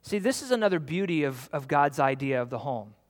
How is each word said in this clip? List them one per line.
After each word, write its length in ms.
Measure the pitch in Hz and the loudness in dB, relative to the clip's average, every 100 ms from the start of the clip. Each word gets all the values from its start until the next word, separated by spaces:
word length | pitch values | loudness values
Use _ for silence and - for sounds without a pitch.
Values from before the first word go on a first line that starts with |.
See, 160 | - 208 | -4 -2
this 240 | 202 262 | 0 -2
is 100 | 277 | 0
another 280 | 247 214 180 | 2 4 2
beauty 460 | 143 170 196 165 143 | 0 -2 0 0 0
of, 240 | 131 - | -2 -8
of 160 | 147 135 | -8 0
God's 320 | 143 147 139 | 2 4 4
idea 420 | 139 135 139 131 | 2 2 -2 -2
of 80 | 123 | -2
the 100 | 123 | -6
home. 340 | 131 120 104 107 | -6 -8 -8 -20